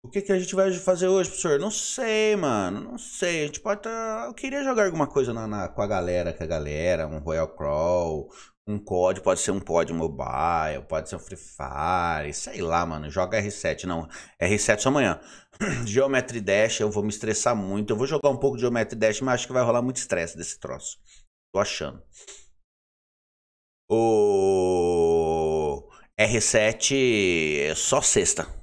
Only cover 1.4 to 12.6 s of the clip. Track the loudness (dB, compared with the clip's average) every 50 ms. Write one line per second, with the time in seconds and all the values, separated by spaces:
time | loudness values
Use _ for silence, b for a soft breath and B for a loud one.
1.4 | 0 2 2 2 2 -2 -4 -4 -6 -6 -4 -4 -2 0 2 2 4 2 2 2
2.4 | 2 2 2 2 0 -2 -4 -6 -8 -10 -12 -12 -12 -12 -6 -4 -2 -2 0 0
3.4 | -2 -4 -6 -6 -2 -2 -2 -2 -4 -8 -6 -6 -6 -6 -6 -6 -8 -10 -10 -8
4.4 | -8 -6 -4 -2 -2 0 2 2 2 2 2 0 -2 0 2 0 2 2 -2 -4
5.4 | -4 -4 -4 -4 -6 -6 -2 -2 -2 0 0 0 0 0 0 0 0 -2 -4 -6
6.4 | -4 -4 -4 -4 -4 -4 -4 -2 0 0 0 0 -2 -6 -6 -8 -4 -2 -2 -2
7.4 | -2 -4 -4 -6 -4 -2 -2 0 0 2 2 2 0 0 -4 -6 -6 B B B
8.4 | B B B _ _ -6 -6 -6 -4 -2 0 2 2 2 2 2 2 2 2 2
9.4 | 0 -2 -2 -2 -2 0 2 2 2 2 0 -2 -2 -2 -4 -4 -6 -4 -2 0
10.4 | 0 2 2 0 0 -2 -4 -6 -6 -4 -6 -6 -4 -6 -12 -12 -12 -14 -16 -16
11.4 | -16 -20 -12 -12 -10 -8 -6 -4 -2 0 0 0 0 -2 -2 -4 -4 -6 -8 -10
12.4 | -10 -10 -8 -6